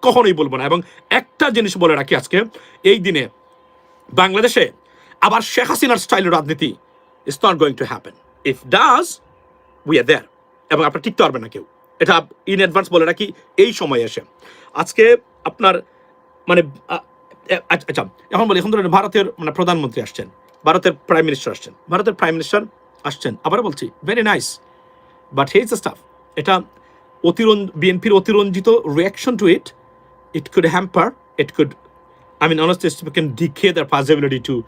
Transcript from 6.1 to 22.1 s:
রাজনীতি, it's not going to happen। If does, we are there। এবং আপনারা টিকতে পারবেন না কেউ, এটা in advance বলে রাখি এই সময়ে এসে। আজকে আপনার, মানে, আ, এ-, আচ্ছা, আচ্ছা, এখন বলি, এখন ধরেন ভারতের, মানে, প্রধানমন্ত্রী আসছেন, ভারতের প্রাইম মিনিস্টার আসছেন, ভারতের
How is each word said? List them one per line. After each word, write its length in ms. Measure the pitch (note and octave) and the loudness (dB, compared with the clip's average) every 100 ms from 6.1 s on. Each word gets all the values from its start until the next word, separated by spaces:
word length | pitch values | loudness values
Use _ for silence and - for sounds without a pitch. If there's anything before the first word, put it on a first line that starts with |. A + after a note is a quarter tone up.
| G3 F#3 | 0 2
রাজনীতি, 440 | C#3 D3 D3+ C#3+ - _ _ _ _ - | 0 -2 -4 -6 -6 _ _ _ _ -12
it's 240 | C#3 G3+ | 0 0
not 80 | D#3+ | 2
going 200 | D3 B2+ | 0 0
to 60 | C3+ | -8
happen। 260 | A2+ - - _ _ | -8 -14 -20 _ _
If 120 | - C3 B2+ | -6 -6 0
does, 360 | G3 C#4 C4 F4+ - _ _ _ _ _ _ - | 2 4 4 0 -10 _ _ _ _ _ _ 0
we 80 | C3 | 0
are 100 | A#2+ | 2
there। 180 | D3 - _ _ _ - | 0 0 _ _ _ -6
এবং 140 | D3+ | -2
আপনারা 160 | D#3 D#3 | -2 -2
টিকতে 220 | A3 - | -8 -4
পারবেন 200 | D#3+ B2+ | -4 -4
না 60 | A2 | -12
কেউ, 160 | G2+ - _ _ - | -16 -20 _ _ -4
এটা 260 | E3 E3+ - - - | 0 0 0 -14 -6
in 120 | G3 | 0
advance 280 | F#3 F3 F#3+ | 0 0 0
বলে 140 | F3 | 0
রাখি 280 | D#3+ E3+ G3+ - _ - | 0 -2 -8 -10 _ 2
এই 160 | A3 | 2
সময়ে 300 | - D#3+ B2+ | 2 -4 -2
এসে। 180 | A2+ - - _ - - - | -4 -8 -16 _ -20 -20 -14
আজকে 420 | - E3+ - A3+ A#3+ _ _ | -8 -4 4 6 6 _ _
আপনার, 380 | - - F#3+ F3+ - _ _ _ _ _ - | -12 0 0 0 -6 _ _ _ _ _ 0
মানে, 140 | F3 D3 C3+ - | 0 0 -8 -10
আ, 100 | - - _ _ - - | -10 -10 _ _ -18 -6
এ-, 120 | F3+ - | -4 -2
আচ্ছা, 180 | F3+ - | -4 -2
আচ্ছা, 200 | C3+ G2 _ - | -6 -6 _ -6
এখন 180 | F#3+ A3 | -2 0
বলি, 100 | F3+ | 0
এখন 120 | G3+ | 0
ধরেন 180 | G#3+ F3+ | -2 2
ভারতের, 360 | F#3+ G3+ G#3 G3 - | 2 2 0 -2 -4
মানে, 120 | D#3 | -8
প্রধানমন্ত্রী 520 | D3 F3+ E3+ C3 C3 | -2 -2 -2 -4 -8
আসছেন, 260 | G#2+ - F#2+ _ _ _ | -10 -14 -18 _ _ _
ভারতের 280 | C3+ F3 F3+ | 0 2 0
প্রাইম 320 | C#3+ - D#3+ | -2 -2 0
মিনিস্টার 280 | D#3+ C3+ A#2 | 0 -2 -8
আসছেন, 220 | - - - - | -10 -16 -20 -6
ভারতের 240 | F3+ G#3 | -2 -2